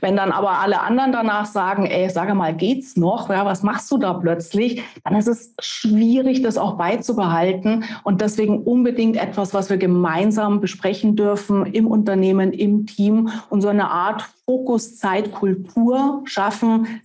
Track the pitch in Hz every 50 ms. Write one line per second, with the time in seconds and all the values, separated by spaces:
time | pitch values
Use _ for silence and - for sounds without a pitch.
0 | - 190 196 196 196 190 - - 196 196 180 - 196 202 202 - - 202 233 254
1 | 269 262 254 233 226 220 208 208 208 214 - 202 180 185 196 202 190 - - 180
2 | 185 185 185 170 175 202 202 190 175 160 160 160 175 214 269 269 - - - 185
3 | 165 175 214 233 - - 196 190 202 202 185 185 202 208 233 - - - 285 247
4 | 233 185 180 180 175 165 170 170 165 - - 202 233 247 233 - - - - -
5 | - - 196 214 208 233 233 226 - - _ - - - - - - 220 214 214
6 | 226 226 240 262 262 262 254 262 254 226 - - - 190 - - 170 175 220 226
7 | - - 226 214 190 170 170 165 170 185 190 185 190 214 220 226 220 - - -
8 | - 202 190 180 214 208 214 220 214 208 208 - - 240 240 247 247 247 - -
9 | 226 226 220 - - - - 208 196 190 - 196 190 - 202 185 185 180 180 180
10 | 175 165 160 170 196 214 214 220 214 208 208 202 202 180 - - - 190 208 202
11 | - 214 208 214 208 208 208 202 - - 202 196 180 - 202 226 220 226 220 214
12 | 208 202 196 190 190 190 190 190 190 190 - - 214 202 208 208 208 - - -
13 | 202 208 220 220 226 220 220 220 - - 208 202 190 208 202 208 190 147 151 175
14 | 180 208 214 214 - - _ _ _ - 254 254 262 247 240 220 220 - - -
15 | - 196 185 202 214 202 202 - 202 196 185 185 185 - - 233 226 240 254 262
16 | 277 277 285 285 269 - - 208 196 208 208 - 233 226 220 226 226 220 - -